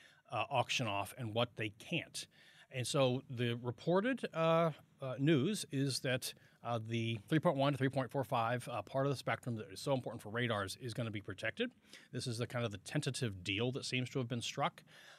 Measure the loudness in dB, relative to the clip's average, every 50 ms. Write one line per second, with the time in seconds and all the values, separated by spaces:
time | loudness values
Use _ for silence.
0 | -20 -20 -20 -20 _ -4 -2 -2 0 2 2 2 2 2 2 0 0 2 2 0
1 | 0 -2 -4 -6 -6 -2 0 2 0 0 0 -4 -6 -6 -6 -10 -8 -4 -4 -4
2 | -4 -6 -10 -12 -12 -12 _ -20 -20 -20 -20 -20 -16 -8 -6 -4 -2 0 4 4
3 | 6 4 4 2 -2 -4 -2 0 0 0 0 -2 -2 -4 -6 -2 0 2 4 4
4 | 4 2 0 -2 -4 -4 0 2 4 4 6 6 4 2 0 -4 -12 _ _ -10
5 | -8 -6 -2 2 6 6 6 6 6 4 0 -2 -4 -4 -2 0 0 0 0 0
6 | 0 0 0 0 -2 -4 -10 -12 -18 -20 _ _ -4 -2 -2 -2 -2 0 0 0
7 | 2 0 -2 -2 0 2 2 4 4 4 4 4 4 2 4 4 2 2 2 0
8 | -2 0 0 -2 0 0 2 2 2 2 0 0 -2 -4 -6 -6 -4 -2 0 0
9 | 2 2 0 -2 -2 -2 -2 -2 -2 -4 -4 -4 -6 -10 -10 -6 -2 0 0 0
10 | 0 -4 -8 -8 -8 -4 -2 0 0 2 2 2 0 -2 -4 -8 -8 -6 -4 -4
11 | -4 -4 -4 -6 -8 -8 -8 -4 -4 -4 -2 -2 -4 -4 -6 _ _ -20 -20 -20
12 | -14 -10 -8 -6 -4 -4 -4 -4 -4 -4 -2 -2 -2 -2 -4 -6 -6 -4 -2 -2
13 | -2 -2 -2 -2 -2 -2 -2 -4 -2 -2 0 0 0 0 -2 -2 -4 -2 -2 -2
14 | -2 -2 -2 -2 -2 -2 -4 -4 -4 -4 -2 0 -2 -2 -2 -6 -18 -20 -20 -20
15 | -20 -20 -20